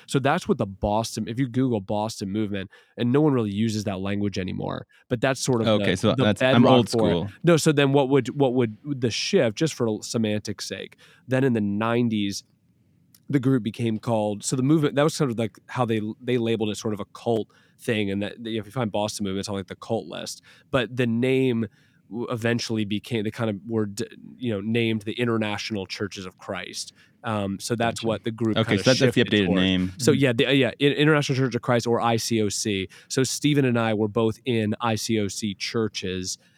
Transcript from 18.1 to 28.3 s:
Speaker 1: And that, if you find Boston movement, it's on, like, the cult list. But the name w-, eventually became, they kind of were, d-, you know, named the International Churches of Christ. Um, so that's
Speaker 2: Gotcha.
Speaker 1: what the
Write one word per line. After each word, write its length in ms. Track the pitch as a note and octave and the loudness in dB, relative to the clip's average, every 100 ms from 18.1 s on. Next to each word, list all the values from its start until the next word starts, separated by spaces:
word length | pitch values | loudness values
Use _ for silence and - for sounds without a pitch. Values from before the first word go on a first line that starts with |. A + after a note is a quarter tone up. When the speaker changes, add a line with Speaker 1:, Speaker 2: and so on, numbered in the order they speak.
Speaker 1:
And 120 | G2 | -2
that, 140 | G2+ - | -4 -6
if 200 | A2+ A2 G2+ | -6 -6 -6
you 60 | |
find 180 | C3 G#2+ | -4 -4
Boston 340 | G#2 G#2 - | -2 -4 -4
movement, 160 | G2 G2 | -4 -4
it's 80 | G2 | -4
on, 60 | G2 | -6
like, 120 | F#2 | -8
the 80 | F#2 | -12
cult 300 | - A2+ E2+ | -6 -6 -6
list. 360 | F#2 - - - - - | -12 -12 -14 -18 -20 -4
But 240 | C3+ A2 | -2 -2
the 120 | B2+ A#2+ | 0 0
name 600 | A2+ B2+ C3 C3 A2+ A2 _ _ _ - | 2 2 2 2 0 -4 _ _ _ -12
w-, 160 | A#2 - | -8 -6
eventually 540 | A#2+ A#2 A#2 - A2 | -2 0 -2 -2 -4
became, 400 | G2+ G#2 - A#2 | -2 -4 -4 -4
they 60 | G#2+ | -4
kind 180 | - A2 | -4 -4
of 80 | G2 A2 | -4 -4
were, 200 | A2 G#2 | -2 -2
d-, 200 | G2+ - - - - | -4 -10 -12 -20 -8
you 140 | B2 | -4
know, 80 | G2+ | -4
named 420 | G#2+ A#2 A2+ A2 | 0 0 2 0
the 100 | A2 | -4
International 760 | A#2 A#2+ A2+ G#2+ G2+ - G#2 F#2 | -2 0 0 -2 -4 -6 -6 -6
Churches 400 | - G2+ G2+ F#2 | -8 -8 -8 -14
of 100 | - | -14
Christ. 560 | - F2+ - - - _ _ _ | -10 -10 -8 -12 -12 _ _ _
Um, 340 | A#2 G#2+ G2 F#2+ | -4 -2 -2 -4
so 160 | - | -4
that's 260 | A#2 A#2 A2 | -2 -2 -2
Speaker 2:
Gotcha. 60 | A2+ | -4
Speaker 1:
what 180 | G#2+ | -4
the 80 | A#2 | -4